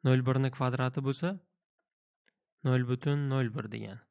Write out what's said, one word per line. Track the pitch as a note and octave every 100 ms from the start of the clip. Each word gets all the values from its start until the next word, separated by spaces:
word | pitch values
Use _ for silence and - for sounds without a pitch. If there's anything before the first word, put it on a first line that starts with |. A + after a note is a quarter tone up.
| C3+
nol | B2+ B2+
birni | C3 C3+ -
kvadrati | B2+ B2+ B2+ C3 C3+
bo'lsa, | C3+ E3+ F#3+ _ _ _ _ _ _ _ _ _ _ _ _
nol | C3+ B2+ B2
butun | B2+ D3 C#3+ C#3
nol | C3+ A#2+ A2+
bir | -
degani. | A2+ G#2+ A#2 _